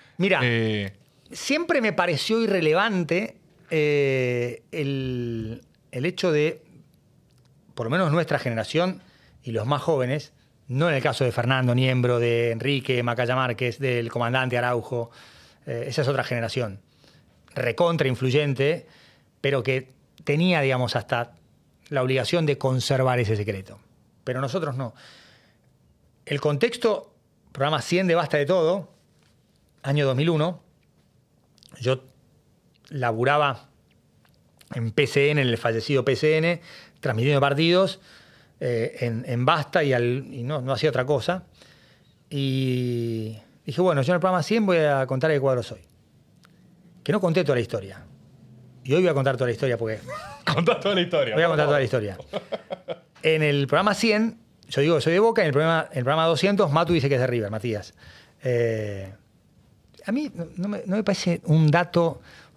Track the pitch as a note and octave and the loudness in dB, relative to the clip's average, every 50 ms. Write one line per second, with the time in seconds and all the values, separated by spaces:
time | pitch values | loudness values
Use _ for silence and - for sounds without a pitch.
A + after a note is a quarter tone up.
0 | - - _ - F3+ G3+ F#3+ D#3+ B2 B2 A#2 A#2 A2+ A2 G#2+ G#2 G2+ F#2+ - - | -20 -20 _ -2 0 2 2 2 2 2 2 2 0 0 0 -2 -4 -6 -8 -14
1 | _ _ _ _ _ - - - - - C#4 D#4 F4 E4 E4+ C#4 A3+ G#3+ E3+ - | _ _ _ _ _ -20 -16 -12 -4 -2 -2 -2 0 0 0 0 0 0 0 0
2 | F3 F3 D#3+ C#3 - - A3 A3+ A3+ G#3+ G3 F3+ D#3+ D3+ D#3 F3+ G#3 A3+ G3+ F3+ | 0 0 0 -2 -2 0 0 0 2 2 2 2 2 2 2 2 2 0 0 -2
3 | E3+ C#3+ D#3+ F3+ A3 - - - _ _ _ _ - - E3 D#3 D3+ D3 D3 C#3+ | 0 0 0 -2 -2 -4 -8 -16 _ _ _ _ -12 -4 -2 0 2 2 2 2
4 | C#3+ C#3 C3+ C3 B2+ B2 B2 A#2+ A#2+ A#2+ A#2 - - _ - D#3+ C#3+ C#3 C#3 C3+ | 2 2 2 0 0 0 0 -2 -2 -4 -6 -10 -14 _ -8 -6 -4 -4 -4 -4
5 | C3 B2+ B2+ B2 A#2+ A#2+ A#2 A2+ A2 A2 A#2 - - _ _ _ _ _ - B2+ | -4 -4 -4 -4 -6 -6 -6 -6 -8 -8 -10 -12 -16 _ _ _ _ _ -8 -4
6 | C3 F3 F3+ - - F3+ D#3 D3+ D3+ D#3+ E3 - - _ - - - _ _ _ | -4 -4 -4 -2 -2 0 0 2 0 0 -2 -6 -12 _ -20 -20 -20 _ _ _
7 | _ _ _ _ _ _ _ _ _ _ _ _ _ _ _ - A#2 A2+ C#3+ F3+ | _ _ _ _ _ _ _ _ _ _ _ _ _ _ _ -8 -4 -2 0 0
8 | F#3+ D#3 D3 E3+ D#3+ - D3+ B2 - B2+ A#2 A2+ A2 - - D#3 F3 F#3+ E3+ - | 2 2 2 0 0 0 -2 -2 -2 -4 -4 -4 -4 -2 0 0 0 0 -2 -8
9 | - - _ _ _ _ _ _ _ B2+ A2+ A2 G#2+ B2+ D3 C3 - - D#3+ C3+ | -14 -20 _ _ _ _ _ _ _ -8 -6 -4 -2 -2 -2 -2 0 0 0 0
10 | B2+ B2 C3+ D3+ - - _ _ _ _ _ _ _ - B2 C3+ E3 F3 D3+ C3+ | 0 0 -2 -4 -6 -10 _ _ _ _ _ _ _ -6 -2 0 2 2 2 2
11 | B2 D3 A#2+ - C3+ B2 A2+ - A#2 B2 C3 C3 B2+ B2 A#2+ B2+ C3 C3 B2+ B2+ | 0 0 0 2 0 0 0 0 0 0 2 2 2 2 2 2 2 2 2 2
12 | B2 B2 B2 A#2 A#2+ A#2+ A#2 A#2 A#2 A#2 A2+ A2+ - C#3 C#3+ C3 - - C3 A#2+ | 2 2 2 2 2 2 2 2 2 0 -2 -2 -2 -2 -2 -2 -2 -2 -2 0
13 | A#2+ A#2+ A#2+ A#2+ B2 A#2 B2+ C3 C3 B2 A#2 G#2 B2+ A#2+ A2 - C#3 C3 B2 A#2+ | 0 -2 -2 -2 0 0 0 0 0 -2 -2 -2 -4 -4 -4 -2 -2 -2 -2 -2
14 | A#2 A2+ - A#2+ A#2+ A#2 B2 C3 C3 B2+ A#2+ A#2+ A#2+ B2 B2 A#2+ A2 - B2+ A#2+ | -2 -4 -4 -2 -2 0 0 0 0 0 0 0 0 0 0 -2 -4 -4 -6 -6
15 | A#2 A2+ - - - - - - - - _ _ _ - A#2+ A#2 B2 - B2 - | -6 -8 -12 -20 -20 -20 -20 -20 -20 -20 _ _ _ -10 -8 -8 -8 -6 -4 -2
16 | C#3 B2+ C#3+ B2+ A#2+ - B2+ A#2+ A#2 A2 - C3 A#2+ G#2 G2 G2 - _ _ _ | -2 0 0 -2 -2 -2 -4 -4 -4 -4 -4 -4 -4 -4 -8 -12 -18 _ _ _
17 | _ - _ - _ _ _ _ _ _ - - A#2+ A#2+ A2+ - F3 E3+ E3+ D#3+ | _ -20 _ -20 _ _ _ _ _ _ -8 -4 -2 -2 0 2 0 0 2 2
18 | D3 C3+ B2 - C3 C3 B2 D3+ D3 C#3+ C3 A2+ C#3 C#3+ E3 E3 - - - - | 0 0 0 0 0 0 2 2 2 0 0 0 0 0 0 -2 -6 -14 -20 -20
19 | - - _ _ _ _ _ _ - C#3 C#3 C3 A2+ C3+ C3 C3 C3 - _ _ | -20 -20 _ _ _ _ _ _ -2 -2 0 0 0 0 -2 -2 -4 -8 _ _
20 | _ _ _ - - - C#3+ D#3 F3 F#3 F3+ D#3 C#3 C3+ C3 B2+ B2+ A2+ - B2 | _ _ _ -10 -4 -2 0 2 2 2 2 2 2 2 2 0 0 0 -2 -4
21 | G#2+ - C3 A#2 A#2+ - - _ _ _ _ _ _ _ _ _ _ - D3+ C3+ | -2 -2 -2 -2 -2 -6 -10 _ _ _ _ _ _ _ _ _ _ -6 -2 -2
22 | B2+ B2+ C3 C3 A#2+ - F3 F3 D#3+ D3 C#3 - - C3 C3 B2+ - - C#3+ C3 | 0 0 0 0 0 0 0 0 2 2 0 0 0 0 0 0 0 0 0 2
23 | C3 B2+ B2 B2 A#2 G2+ A2 G#2 G#2 G#2 G2+ F#2+ F#2+ - - - - _ _ _ | 2 2 2 2 0 0 0 -2 -2 -4 -6 -8 -10 -14 -18 -20 -20 _ _ _
24 | _ _ _ _ _ B2+ B2 C3 C#3 C3 A#2 F#3+ D#3+ D3 B2+ C3 C3+ A#2 - - | _ _ _ _ _ -8 -6 -4 -4 -4 -4 -4 -4 -4 -6 -6 -8 -8 -10 -14
25 | - - - - - - - _ _ _ _ _ _ _ _ _ _ _ _ _ | -20 -20 -20 -20 -20 -20 -20 _ _ _ _ _ _ _ _ _ _ _ _ _
26 | _ _ _ _ _ - C#3+ C#3 - D3+ D3 C3+ A#3 A#3+ A#3+ - - A3+ G3+ - | _ _ _ _ _ -6 -6 -2 0 0 2 2 0 0 0 0 0 0 0 0
27 | - - _ _ _ _ _ _ _ _ _ C3+ C3+ D3+ D#3 C#3 - - E3+ F3+ | -4 -10 _ _ _ _ _ _ _ _ _ -4 -2 0 0 -2 -2 0 0 0
28 | F#3+ F3+ E3 E3+ D#3+ C#3 - D3 C#3+ C#3 F#3 F#3 D#3+ D#3+ F3+ G3+ D#3+ - _ _ | 2 2 2 2 2 2 0 0 2 2 2 2 4 2 0 0 -4 -10 _ _
29 | _ _ _ _ _ _ _ _ _ _ _ _ _ _ _ _ - C#3 C#3 D3 | _ _ _ _ _ _ _ _ _ _ _ _ _ _ _ _ -4 -2 0 2
30 | C#3+ C3+ B2+ C3 D3+ E3+ E3 D3+ D3+ F3 F3 - - _ _ _ _ _ _ _ | 2 2 2 2 2 2 2 2 0 -2 -2 -6 -14 _ _ _ _ _ _ _
31 | _ _ _ _ _ _ _ _ _ _ _ _ - - - - A#2 B2 C3 B2+ | _ _ _ _ _ _ _ _ _ _ _ _ -20 -20 -18 -6 -2 -2 -2 -2
32 | - - _ _ _ _ _ _ _ _ _ _ _ _ _ _ _ - - C#3 | -4 -12 _ _ _ _ _ _ _ _ _ _ _ _ _ _ _ -12 -8 -4
33 | B2 A#2+ A2 A2+ B2 C3+ D3 D3 D3 C#3 B2 - - - _ _ _ _ _ _ | -2 -2 0 0 2 2 4 4 2 0 -2 -4 -10 -20 _ _ _ _ _ _
34 | _ _ _ _ _ _ _ _ _ _ _ _ - _ - B2 A2+ A2+ G#2+ - | _ _ _ _ _ _ _ _ _ _ _ _ -20 _ -8 -6 -6 -2 0 0
35 | C#3+ - - C#3+ C#3 D3 D3+ D3+ C3+ B2 A#2 A2+ - A#2 A2+ A2+ - - C#3+ C3 | 0 2 2 2 2 2 2 2 2 2 0 0 -2 -2 -2 -2 -2 0 0 0
36 | B2 C#3 C3 - D3+ D#3 D#3 D#3 D#3+ E3+ F3 E3 - - - - - - _ _ | 2 2 0 2 2 2 2 2 2 0 -2 -4 -6 -14 -20 -20 -20 -20 _ _
37 | - C#3 A2+ A2 A#2+ C#3+ D3 C#3 C3+ C#3 C#3 C#3+ E3 E3 F3 F#3 F#3+ F#3 F#3 - | -6 -4 -2 0 0 2 2 4 4 2 2 2 2 4 4 4 2 2 -2 -6
38 | - - - - - - - - - _ _ _ - B2+ A#2+ A2+ A2 - - - | -14 -20 -20 -20 -20 -20 -20 -20 -20 _ _ _ -6 -4 -2 -2 -2 -4 -4 -4
39 | B2 A#2+ A2+ A2+ - - A#2+ A#2+ B2+ C#3+ E3+ D#3 C#3+ - - F3+ D#3 C#3 B2+ A#2+ | -4 -4 -4 -4 -6 -4 -4 0 0 2 2 0 -2 -2 0 0 2 2 2 2
40 | A#2+ A#2+ B2 C#3 C3 - - C3 A#2 C3 D#3 C#3+ B2 C3 C3 A2+ D3+ D#3 B2 C3 | 2 0 -2 -2 -6 -10 -12 -10 -8 -6 -6 -6 -4 -4 -2 0 0 0 0 0
41 | B2+ C3+ D3+ C3 - - F3+ F#3 - - _ _ - - - _ _ _ _ _ | 0 0 0 0 0 -2 -4 -4 -8 -14 _ _ -20 -20 -20 _ _ _ _ _
42 | _ _ _ _ _ _ D3 C#3+ C#3 C3+ C3 C3+ C3 C3 B2+ B2+ B2 B2 B2 A#2 | _ _ _ _ _ _ -6 -4 -2 -2 -2 -2 0 0 -2 -2 -2 -2 -2 -4
43 | A#2 A#2 A2+ A2+ A2 A2 A2+ G#2+ - - _ _ _ - B2 - F#3 F#3 D#3+ C#3 | -4 -4 -4 -6 -6 -8 -10 -12 -18 -20 _ _ _ -8 -2 0 2 2 2 2
44 | B2+ D3 F3+ E3+ F3 F#3 F#3 F3 C#3+ - G#3+ A#3 G#3+ G3 F3+ E3 D#3 D3 C#3+ C3+ | 2 2 0 2 2 2 0 0 0 0 0 0 2 2 2 4 4 4 2 2
45 | C3+ B2+ C3+ C3 C#3+ D#3+ D#3 C#3+ C3 C3+ C3 B2 A2 - A2+ F#2 - _ _ _ | 0 0 -2 0 0 2 2 2 2 2 0 0 -2 -6 -10 -16 -18 _ _ _
46 | _ _ _ _ _ _ _ _ _ - _ _ _ - _ _ _ - - - | _ _ _ _ _ _ _ _ _ -20 _ _ _ -20 _ _ _ -20 -20 -10
47 | _ - F3+ G#3+ F#3 E3+ D#3 F#3 E3+ C#3 C3+ B2 A2 - - G#2 F#2+ G2 - - | _ -2 -2 0 0 0 0 2 2 2 0 0 0 -2 -6 -8 -8 -10 -14 -18
48 | - - - - - - - - - - - - - - - - - B2+ C#3 F3 | -20 -20 -20 -20 -20 -20 -20 -20 -20 -20 -20 -20 -20 -20 -20 -16 -4 0 2 4
49 | F#3 F3 D3 C#3 C3 C#3 C3 A#2+ C3 B2 A2+ - C#3+ C3 A#2+ A2 A2+ A2 A2 G#2 | 4 4 2 2 2 0 0 0 -2 -2 -2 -2 -2 -2 -2 -2 -2 -4 -6 -8
50 | - - - - - - - - - - D3+ - E3+ A3+ A#3+ - - G3 G3+ F#3 | -10 -12 -12 -12 -12 -14 -16 -8 -6 -2 -2 0 2 2 0 2 0 0 0 0
51 | F3 F3+ F3 D3+ C3+ A#2 G#2+ D3+ E3 E3+ D#3+ D3 D3+ D3 D3 C#3+ C3 A#2+ - A#2+ | 0 0 0 0 0 2 2 2 2 4 4 2 2 2 2 2 2 0 0 -2
52 | G#2 G2+ F#2+ - - - - - - - A3 A3 - - F#3+ - - - F3 - | -2 -4 -6 -10 -14 -10 -10 -10 -8 -8 -10 -10 -8 -12 -12 -12 -10 -10 -12 -12
53 | - _ _ - - D#3 D#3+ D#3 D3+ D3 C#3+ C#3+ C#3 B2 C#3+ D#3+ G3 G#3 G3 - | -12 _ _ -2 0 0 2 4 2 2 2 2 2 2 2 2 2 2 0 2
54 | - A#3 G#3 G#3+ A3+ A#3 - - - _ _ _ - - - C#3 C#3+ D#3+ E3+ D3 | 2 2 2 2 0 0 -4 -8 -16 _ _ _ -18 -6 -2 0 2 4 2 2
55 | A#2 D#3+ E3+ F#3+ G#3+ A3+ A3+ A3+ F#3 D3+ B2+ C#3+ D#3+ D#3+ E3 D#3+ D#3 - - C3+ | 2 2 4 4 4 4 4 4 2 2 4 2 4 4 2 2 0 -2 -4 -2
56 | B2 C3 D3+ D#3+ D#3+ E3 E3 C3 - G3 G3+ G3 G3+ D3+ C#3 D#3+ E3+ D#3+ F3 D#3+ | 0 0 2 2 4 2 2 2 2 2 4 4 2 4 4 2 2 4 2 2
57 | C3+ C#3 C#3 B2 B2 B2 B2 A#2 G#2+ G2 A2 A2 G2 A#2+ G#2+ G2+ - - - _ | 2 2 2 2 2 2 0 -2 -2 -4 -4 -6 -4 -4 -4 -4 -6 -10 -18 _
58 | - - - - - - _ _ - C3 B2 A#2 A#2 A2+ A2+ G#2+ G#2+ G#2 G2+ G2 | -20 -20 -20 -20 -20 -20 _ _ -4 -2 0 2 2 0 0 -2 -4 -6 -8 -10
59 | F#2+ F#2+ G2 - _ _ _ _ _ _ _ _ _ _ _ _ _ _ _ - | -12 -14 -16 -20 _ _ _ _ _ _ _ _ _ _ _ _ _ _ _ -14
60 | - - G#3+ C#4 D4+ A#3+ - E3+ E3+ D#3 - F3 F3+ G#3 G#3 G3 - G3 F#3 G#3+ | -8 -4 -4 -4 -4 -6 -8 -10 -12 -10 -8 -6 -6 -6 -6 -6 -4 -2 -2 0
61 | G#3 - F#3+ - - F3+ E3+ - - - D3+ D#3+ D#3+ D3+ D3 F3 F3 E3 - F3 | 0 0 -2 0 0 0 -2 -2 2 4 4 6 6 6 6 4 2 2 2 2
62 | E3+ E3 - - - - - - - - _ | 2 2 -2 -4 -12 -20 -20 -20 -20 -20 _